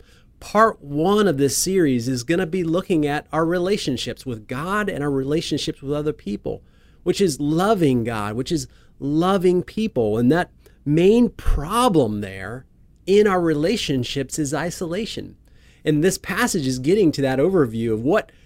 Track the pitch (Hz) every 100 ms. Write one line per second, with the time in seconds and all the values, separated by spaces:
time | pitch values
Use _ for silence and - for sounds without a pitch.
0 | - - _ _ - 208 220 - 143 143
1 | 170 208 202 139 139 - 170 190 160 123
2 | 117 127 120 170 185 185 165 165 185 170
3 | 147 147 - 156 165 180 180 202 - 123
4 | - 113 - 110 107 127 170 208 208 -
5 | 147 139 131 156 - 147 - 151 139 147
6 | 151 147 - 202 - 104 - _ _ _
7 | - - 196 131 147 156 196 220 156 127
8 | 117 113 104 107 135 165 131 - - -
9 | 135 151 180 196 180 180 170 - 220 -
10 | 110 110 123 165 175 - - _ - 151
11 | 185 233 233 - - - 147 220 247 165
12 | 117 107 101 95 95 123 - _ _ _
13 | - 202 208 185 170 147 165 226 - 135
14 | 123 139 135 - 143 147 170 - 175 175
15 | 226 - 98 95 _ - - _ - 151
16 | 175 185 - 190 233 190 131 127 131 208
17 | 180 139 135 131 160 190 127 113 113 110
18 | 120 208 - _